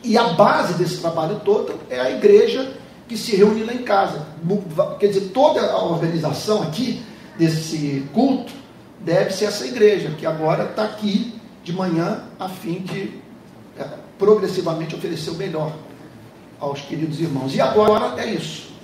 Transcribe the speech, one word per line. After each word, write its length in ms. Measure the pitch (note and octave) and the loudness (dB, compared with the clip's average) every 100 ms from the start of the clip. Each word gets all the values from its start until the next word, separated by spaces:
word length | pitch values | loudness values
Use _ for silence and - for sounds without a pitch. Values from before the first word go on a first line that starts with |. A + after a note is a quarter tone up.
E 140 | A#3 G#3+ | 2 2
a 120 | E3+ | 4
base 460 | D#3+ D#3 D#3 D#3 E3+ | 6 6 6 0 0
desse 220 | E3 - | -2 -2
trabalho 440 | E3 D#3+ D#3 - | -4 -2 -2 -2
todo 300 | G3 G#3+ - - - | 2 2 0 -8 -8
é 100 | B2+ | -2
a 120 | C3 | -2
igreja 640 | - G#3 G3+ - C4+ - - - - - | 2 8 8 8 2 -4 -10 -18 -20 -10
que 100 | A3 | -8
se 180 | - G3 | -2 6
reúne 280 | G#3 A3 | 6 6
lá 100 | A3+ | -2
em 100 | B3 | -6
casa. 440 | - G3 E3 D3+ D3+ - E3 G3+ - D#3 D3+ - | 0 2 2 -2 -10 -8 -2 -2 -2 -2 -2 2
Quer 80 | G3+ | 2
dizer, 240 | G3 F#3+ | 2 -2
toda 280 | B3 D4+ B3+ - | 4 4 4 0
a 120 | - | 0
organização 760 | F3 D#3+ D#3+ E3+ D3 - - G#3+ | -2 0 -2 -2 -2 -4 0 0
aqui 380 | - - B3 G#3 - - - - | 0 -4 -4 -4 -10 -18 -20 0
desse 720 | E3 D#3 - D#3 C#3+ C#3 - | 2 2 -4 -4 -2 -4 -2
culto 400 | G#3+ C#4 - - - - - - - | 2 2 2 -4 -16 -20 -20 -20 -12
deve 320 | - F3 G3 | 0 0 0
ser 140 | - G#3 | 0 -2
essa 200 | - B3+ | -2 -6
igreja, 460 | B3 G#3 F#3+ D#3 D#3 | 4 4 4 -2 -4
que 80 | D#3+ | -4
agora 400 | D#3+ D#3 - - | -2 0 0 -2
tá 180 | - | -4
aqui 500 | G#3+ - G#3 F#3+ A#3 - - - | -6 -4 -2 -2 -2 -10 -20 -18
de 120 | - | -8
manhã 500 | F3 F#3 E3 E3+ G#3+ - - | -4 -2 0 -2 -4 -10 -12
a 80 | F#3+ | -12
fim 320 | - - F3 | -10 -8 -8
de, 320 | F#3 G3 G3+ - - - - - - - | -6 -8 -8 -12 -20 -20 -20 -20 -20 -14
é, 80 | - - - - | -12 -12 -18 0
progressivamente 760 | G3+ G#3+ F#3 - E3 D#3+ D#3+ - | 4 4 4 -2 -2 -4 -6 -8
oferecer 340 | F3 D#3+ - | -6 -6 -6
o 60 | E3 | -8
melhor 380 | F#3+ D#3 D#3 - - - - - - - - - | -6 -4 -6 -8 -16 -20 -20 -20 -20 -20 -20 -10
aos 220 | C#3+ C#3 | -8 -8
queridos 380 | - - D#3 C#3+ | -8 -6 -4 -4
irmãos. 340 | D#3+ C3+ C3 | -4 -2 -4
E 60 | G#3+ | 0
agora 600 | - G#3 G#3+ G#3+ A#3+ - | 2 4 4 4 0 -4
é 120 | A#3 | -4
isso. 360 | F#3+ - - - - | -4 -6 -12 -16 -20